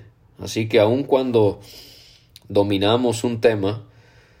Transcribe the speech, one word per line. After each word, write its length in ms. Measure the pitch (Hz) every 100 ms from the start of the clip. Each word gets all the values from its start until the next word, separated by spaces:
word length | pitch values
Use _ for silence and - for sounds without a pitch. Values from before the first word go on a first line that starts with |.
| - _ _ -
Así 300 | 98 110 110
que 100 | 117
aun 240 | 104 127
cuando 560 | 139 131 131 117 104 92 - - - - - _ _ - -
dominamos 800 | 101 101 98 101 120 123 113 123
un 160 | 113
tema, 440 | 117 104 98 107 - _ _ _ _ _